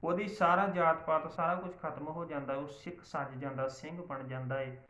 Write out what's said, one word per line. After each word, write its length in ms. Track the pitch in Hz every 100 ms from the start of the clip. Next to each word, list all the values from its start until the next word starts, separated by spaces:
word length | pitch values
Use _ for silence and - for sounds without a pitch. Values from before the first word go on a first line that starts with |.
ਉਹਦੀ 240 | 165 175 202
ਸਾਰਾ 400 | - 170 180 196
ਜਾਤ 380 | 175 165 160 -
ਪਾਤ 260 | 156 160
ਸਾਰਾ 240 | - 165 180
ਕੁਝ 220 | 185 180
ਖਤਮ 300 | 160 147 147
ਹੋ 180 | 160 165
ਜਾਂਦਾ, 300 | 147 135 139
ਉਹ 120 | 147
ਸਿੱਖ 340 | - - 175
ਸੱਜ 340 | - 156 139 127
ਜਾਂਦਾ, 300 | 139 131 131
ਸਿੰਘ 380 | - 151 175 175
ਬਣ 220 | 180 131
ਜਾਂਦਾ 340 | 131 127 135
ਏ। 160 | 131 127